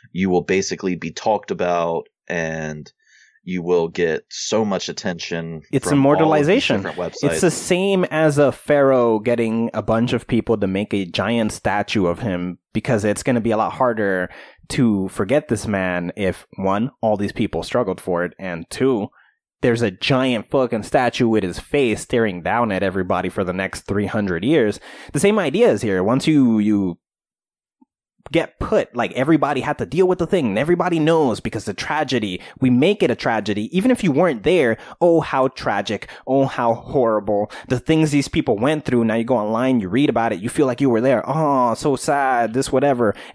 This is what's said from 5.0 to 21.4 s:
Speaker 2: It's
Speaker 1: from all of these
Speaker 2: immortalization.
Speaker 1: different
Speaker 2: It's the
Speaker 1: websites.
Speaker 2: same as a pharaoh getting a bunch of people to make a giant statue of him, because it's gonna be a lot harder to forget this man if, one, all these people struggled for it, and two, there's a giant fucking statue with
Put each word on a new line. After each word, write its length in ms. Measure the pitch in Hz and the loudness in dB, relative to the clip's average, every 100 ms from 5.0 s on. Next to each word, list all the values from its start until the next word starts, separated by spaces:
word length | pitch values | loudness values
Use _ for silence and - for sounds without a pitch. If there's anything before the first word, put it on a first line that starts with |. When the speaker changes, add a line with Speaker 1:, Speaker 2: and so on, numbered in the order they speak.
| 101 85 - 82 82 80 - | -8 -8 -8 -8 -8 -12 -6
Speaker 2:
It's 160 | 135 - | -4 0
Speaker 1:
from 180 | 143 139 | 2 4
all 60 | |
of 60 | 147 | 4
these 280 | 160 151 147 | 4 2 2
Speaker 2:
immortalization. 360 | 240 - 101 | 2 2 -2
Speaker 1:
different 320 | - 175 - - | -4 -6 -8 -4
Speaker 2:
It's 180 | 147 160 | -2 2
the 80 | 175 | 0
Speaker 1:
websites. 40 | |
Speaker 2:
same 520 | - - 180 196 190 | 0 -2 0 2 0
as 340 | 175 156 156 143 | 0 2 2 4
a 140 | 139 | 2
pharaoh 680 | - - 147 135 131 117 110 | 2 0 4 4 4 4 2
getting 500 | 113 120 113 113 117 | 0 0 0 0 -2
a 80 | 110 | -2
bunch 300 | 104 113 120 | 0 0 2
of 160 | 120 - | -2 0
people 280 | 113 110 107 | 0 2 0
to 100 | 98 | 0
make 260 | 95 104 | -2 -2
a 100 | 101 | -4
giant 460 | 90 - 101 117 107 | -2 -2 -2 0 -2
statue 560 | - 107 101 - 107 87 | -2 -2 -2 0 0 0
of 140 | 85 | 0
him, 380 | 113 90 90 - _ | -4 -4 -6 -8 _
because 320 | 113 - 110 | -6 -2 0
it's 200 | 104 101 | 0 -2
gonna 160 | - 120 | 0 0
be 100 | 113 | 0
a 60 | 107 | 0
lot 160 | 92 | 0
harder 580 | - 127 110 101 92 90 - - - - | 0 0 0 0 -2 -4 -10 -20 -20 -6
to 400 | - 117 98 95 | 0 2 2 -2
forget 400 | - 98 143 - | -4 0 0 0
this 180 | 110 - | -4 -2
man 460 | 101 92 90 87 107 | -2 -2 -2 -4 -4
if, 300 | 95 - - - | -4 -4 -10 -6
one, 360 | 95 101 127 - | -2 0 -2 -2
all 160 | 110 101 | -2 0
these 160 | 101 | -2
people 320 | - 101 82 | -4 -4 -4
struggled 360 | - 123 101 90 | -4 -2 -2 -4
for 240 | - 87 | -4 -2
it, 80 | 87 - | -4 -6
and 320 | 92 85 85 | -10 -10 -12
two, 380 | - 131 117 107 - _ _ _ _ | -2 0 0 -2 -10 _ _ _ _
there's 220 | 127 117 | 0 0
a 80 | 113 | -2
giant 580 | 92 - 131 131 113 - | -2 -2 0 0 -2 -2
fucking 340 | 139 127 110 | 0 0 -2
statue 440 | - 143 123 - 117 | -2 0 0 2 2
with 140 | 110 | 2